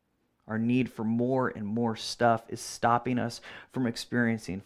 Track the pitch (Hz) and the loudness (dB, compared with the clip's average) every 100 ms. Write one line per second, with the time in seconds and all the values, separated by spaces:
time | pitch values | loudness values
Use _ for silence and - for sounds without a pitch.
0 | _ _ _ _ - 110 117 123 117 - | _ _ _ _ -6 0 2 2 0 -2
1 | 110 117 123 131 123 - 104 113 120 107 | 0 2 2 2 0 -2 -4 0 0 -2
2 | - - 120 113 - 117 - - 117 120 | -6 2 4 4 0 -10 -10 0 2 4
3 | 123 123 113 - - - - 131 120 117 | 2 -2 -2 -6 -14 -18 -8 -2 -2 -2
4 | - 120 117 113 - 95 | -2 2 2 0 -4 -8